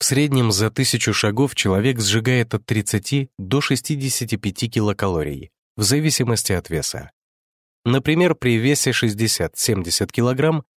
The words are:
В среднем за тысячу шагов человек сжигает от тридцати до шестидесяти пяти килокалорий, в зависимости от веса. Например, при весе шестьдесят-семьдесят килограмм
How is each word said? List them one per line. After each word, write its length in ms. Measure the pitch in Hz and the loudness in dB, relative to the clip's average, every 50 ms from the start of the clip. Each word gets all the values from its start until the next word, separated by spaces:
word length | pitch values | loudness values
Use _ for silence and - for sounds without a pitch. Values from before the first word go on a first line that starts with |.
В 40 | - | -2
среднем 480 | - - 135 147 151 139 131 120 113 101 | 0 2 2 2 2 4 2 4 4 2
за 180 | 95 107 110 | 2 0 0
тысячу 420 | - - 131 - - 117 - - 104 | 0 0 -2 0 0 0 0 0 0
шагов 440 | - - 107 104 113 139 135 - | 2 0 0 2 2 0 0 0
человек 420 | - - 101 95 95 107 131 131 120 | -2 0 2 2 2 2 0 0 0
сжигает 560 | 104 90 101 117 110 127 127 123 117 - - | 0 0 0 0 2 2 2 2 0 0 -2
от 100 | 104 - | -6 -4
тридцати 640 | - 110 107 104 - - 104 - - - 143 135 131 _ | -2 -2 -2 -2 0 -2 -2 -2 0 -2 -2 -2 -4 _
до 240 | - 98 92 113 139 | -12 -4 -2 0 0
шестидесяти 760 | 147 - 143 123 - - 156 143 135 131 120 - 123 113 - | 0 0 -2 -2 -2 -4 -4 -4 -2 -4 -2 -4 -4 -4 -4
пяти 340 | 104 - 101 92 - - 117 | -4 -4 -4 -4 -4 -6 -2
килокалорий, 800 | - 117 107 104 98 - - 98 90 80 76 73 71 69 67 - _ _ _ _ _ | 0 0 0 0 0 0 -2 -2 0 0 -2 -4 -6 -8 -12 -16 _ _ _ _ _
в 60 | - 107 | -2 0
зависимости 680 | 98 123 147 156 156 - - 131 113 117 104 - - 98 | 2 2 2 2 0 0 0 0 0 0 -2 0 -2 -2
от 180 | 87 - - | -2 -2 -4
веса. 400 | 82 78 69 - - - 69 69 _ _ _ _ _ _ _ _ _ _ _ _ _ _ _ | -4 -4 -4 -4 -6 -8 -12 -16 _ _ _ _ _ _ _ _ _ _ _ _ _ _ _
Например, 520 | 120 123 135 - - 156 165 180 180 156 | 0 0 0 2 2 2 4 4 2 2
при 220 | - - 123 120 113 | 2 2 2 2 4
весе 340 | 113 135 147 - - 135 120 | 4 2 2 2 2 0 0
шестьдесят-семьдесят 1200 | - - 113 104 104 113 110 - - 87 80 - - - - 110 95 87 85 - - 101 90 - | 2 0 0 0 0 0 0 0 0 -2 -4 -4 -4 -2 0 0 0 -2 -2 -2 -2 -2 -2 -2
килограмм 520 | - 117 123 127 131 143 160 160 156 139 - _ | 0 0 0 0 2 0 0 0 0 -4 -8 _